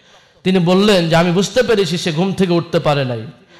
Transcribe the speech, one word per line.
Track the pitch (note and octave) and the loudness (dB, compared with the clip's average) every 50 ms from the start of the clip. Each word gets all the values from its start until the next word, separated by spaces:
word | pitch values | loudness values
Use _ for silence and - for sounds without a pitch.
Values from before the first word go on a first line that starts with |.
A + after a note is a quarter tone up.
| _ _ _ - _ _ _ _ - | _ _ _ -20 _ _ _ _ -2
তিনি | F#3 F#3+ F#3+ | 0 0 2
বললেন | E3+ E3+ F#3 F#3+ G3+ G#3+ G#3 F3+ E3+ D#3+ | 2 2 2 2 4 4 2 2 2 2
যে, | E3 | 2
"আমি | E3 F3 F3+ | 2 2 2
বুঝতে | E3+ F#3+ G3 - - B3+ A#3+ | 0 0 -2 0 0 -2 0
পেরেছি | - - G3 G3 C#3+ F3 E3+ | 0 2 0 0 -2 -2 -4
সে | - F3+ D3+ | -4 -4 -2
ঘুম | D#3 F#3 G3 F#3 | -2 -2 -2 0
থেকে | - G3 F3+ F3 | -2 0 0 0
উঠতে | E3+ E3 - - E3 | 0 -2 -2 -4 -2
পারে | C3+ D#3+ C#3+ C#3+ C3+ | 0 0 0 0 -2
নাই।" | B2 A#2+ A2+ A2 - - - - _ - - | -4 -6 -8 -10 -14 -18 -20 -20 _ -20 -18